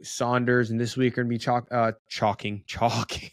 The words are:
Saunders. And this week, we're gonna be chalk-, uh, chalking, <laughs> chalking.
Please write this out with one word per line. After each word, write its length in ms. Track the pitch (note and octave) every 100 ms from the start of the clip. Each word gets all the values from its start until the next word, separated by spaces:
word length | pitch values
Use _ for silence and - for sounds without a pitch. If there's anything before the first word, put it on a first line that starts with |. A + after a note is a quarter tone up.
Saunders. 680 | - - A#2+ B2 B2 B2 A#2
And 100 | A2+
this 160 | A#2+ C3
week, 220 | B2+ A#2
we're 60 |
gonna 60 | A#2+
be 80 | A#2
chalk-, 280 | - B2 A#2
uh, 220 | B2 A2+ A2 -
chalking, 540 | - G#2+ G2+ G#2+ G2+
<laughs> 40 | -
chalking. 640 | - A#2 A2+ G#2+ - -